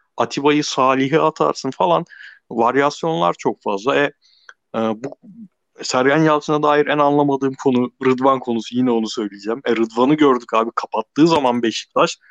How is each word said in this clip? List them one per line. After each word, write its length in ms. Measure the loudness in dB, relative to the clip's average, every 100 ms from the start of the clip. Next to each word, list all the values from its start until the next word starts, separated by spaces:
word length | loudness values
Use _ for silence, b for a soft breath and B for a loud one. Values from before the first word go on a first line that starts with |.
| B -6
Atiba'yı, 480 | -4 -2 0 0
Salih'i 560 | 0 0 2 2 0 0
atarsın 500 | 0 0 -2 -2 -6
falan. 340 | -2 0 0 -2 B B B -10
Varyasyonlar 840 | -2 0 2 0 0 -4 -2 -2 -2
çok 240 | -4 -6
fazla. 340 | -6 -6 -2 0
E, 60 | -2 -4 b b b b _ -6
e, 20 |
bu 380 | -4 -4 -10 -14 -20 -20 -20 _ _ -14
Sergen 400 | -4 0 2 2
Yalçın'a 400 | 2 2 0 -2
dair 240 | 2 2 2
en 120 | 2
anlamadığım 560 | 2 2 2 0 -2 -2
konu 260 | 0 0 -2 -2 0
Rıdvan 340 | 2 2 0
konusu. 360 | -2 -6 -4 -2
Yine 140 | 0
onu 180 | 0 -2
söyleyeceğim. 520 | -6 -8 -8 -8 -6
E, 120 | -2 0
Rıdvan'ı 380 | 0 2 2
gördük 400 | 4 4 2 0
abi. 160 | -2 -2
Kapattığı 540 | -4 -6 -6 -4 2 4
zaman 340 | 4 2 0
Beşiktaş, 560 | -2 -4 -4 0 0 -2 b